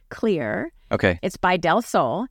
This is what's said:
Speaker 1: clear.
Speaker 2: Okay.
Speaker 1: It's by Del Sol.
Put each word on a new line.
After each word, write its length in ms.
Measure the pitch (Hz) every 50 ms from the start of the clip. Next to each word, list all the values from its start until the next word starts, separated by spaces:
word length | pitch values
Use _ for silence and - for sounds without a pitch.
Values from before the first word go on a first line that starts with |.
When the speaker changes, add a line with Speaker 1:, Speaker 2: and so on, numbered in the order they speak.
| _ -
Speaker 1:
clear. 600 | - - - 226 196 156 123 107 - - - 339 _ - _ -
Speaker 2:
Okay. 280 | 117 - - 95 87 82
Speaker 1:
It's 160 | - 190 -
by 180 | - - 180 185
Del 260 | 180 - 165 165 220 240
Sol. 420 | - - 196 147 117 123 185 247 262